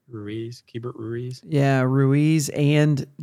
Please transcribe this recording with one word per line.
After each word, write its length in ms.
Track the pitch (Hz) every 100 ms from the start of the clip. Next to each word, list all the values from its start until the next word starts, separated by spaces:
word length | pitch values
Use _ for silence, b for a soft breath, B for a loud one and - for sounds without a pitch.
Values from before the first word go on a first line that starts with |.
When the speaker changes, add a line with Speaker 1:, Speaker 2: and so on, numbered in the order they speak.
| _
Speaker 1:
Ruiz, 540 | 113 104 113 113 120 _
Keibert 220 | 117 123 120
Ruiz. 440 | 110 120 127 127
Speaker 2:
Yeah, 360 | 156 147 139 135
Ruiz 640 | 131 135 135 143 151 160 143
and 560 | - 147 151 151 143 - -